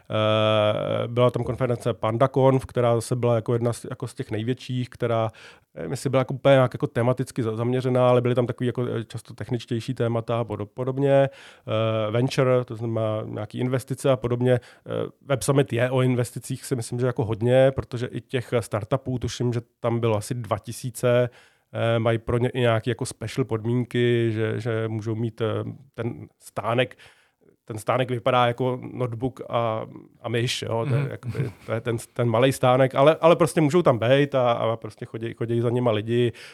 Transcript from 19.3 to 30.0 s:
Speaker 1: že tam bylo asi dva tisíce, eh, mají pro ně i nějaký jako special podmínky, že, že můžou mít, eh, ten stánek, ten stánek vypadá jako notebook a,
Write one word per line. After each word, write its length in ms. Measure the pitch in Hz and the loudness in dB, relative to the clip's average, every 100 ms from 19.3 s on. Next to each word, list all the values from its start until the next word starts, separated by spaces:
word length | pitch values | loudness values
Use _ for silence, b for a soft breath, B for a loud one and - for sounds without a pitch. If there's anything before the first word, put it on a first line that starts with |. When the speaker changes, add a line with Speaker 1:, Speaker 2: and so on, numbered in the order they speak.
| - 120 | -2 -2
Speaker 1:
že 80 | 120 - _ | -2 -6 _
tam 200 | 120 117 | -2 0
bylo 180 | 117 104 | 0 0
asi 160 | - | -2
dva 240 | 123 113 107 | -8 -4 -6
tisíce, 680 | - 113 127 - 123 123 123 b b b _ 113 113 117 | -6 -10 -10 -2 2 2 2 b b b _ -4 0 0
eh, 40 | |
mají 180 | 113 113 | 0 0
pro 200 | - 120 | 0 0
ně 120 | 127 | 0
i 100 | - | 2
nějaký 300 | 120 113 123 | 2 2 -2
jako 160 | 113 127 | -4 -6
special 400 | - 113 - 117 | -8 -8 -4 -2
podmínky, 840 | 113 110 120 117 123 120 120 117 | -2 -2 -2 -2 0 2 2 0
že, 280 | 107 110 110 | 0 -2 -2
že 280 | 113 110 113 | -4 -4 -4
můžou 280 | 113 110 110 | -4 -4 -4
mít, 260 | 117 - | -4 -4
eh, 40 | 110 107 113 107 - | -4 -2 -6 -10 -14
ten 340 | - 113 - 101 _ | -8 -8 -8 -14 _
stánek, 540 | - - 104 117 127 - b b b b _ _ - | -14 -8 -2 0 0 -4 b b b b _ _ -14
ten 120 | 107 | -6
stánek 320 | - 120 123 | -2 0 -2
vypadá 360 | 123 131 123 123 | -2 2 2 2
jako 320 | 120 127 127 120 | 2 -2 -4 -8
notebook 480 | - 123 117 127 - - | -6 -6 -4 -6 -6 -4
a, 360 | 120 117 110 117 - | -2 0 -4 -8 -14